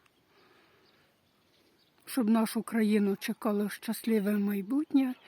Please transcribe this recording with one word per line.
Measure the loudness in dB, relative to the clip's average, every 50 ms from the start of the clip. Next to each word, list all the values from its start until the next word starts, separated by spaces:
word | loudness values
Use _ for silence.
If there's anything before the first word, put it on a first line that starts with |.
| _ _ _ _ _ _ _ _ _ _ _ _ _ _ _ _ _ _ _ _ _ _ _ _ _ _ _ _ _ _ _ _ _ _ _ _ _ _ _ _ _
Щоб | -6 -2 0 2 4
нашу | 4 4 2 0 -2 -6 -6
країну | -4 -2 0 2 4 4 4 4 2 0 -2
чекало | -4 -8 -8 -4 -2 -2 0 0 -2 -4
щасливе | -6 -8 -8 -8 -8 -6 -2 0 0 2 2 2 0 0
майбутнє, | 0 0 -2 -4 -4 -2 -2 -2 -2 2 2 2 2 2 -2 -6 -12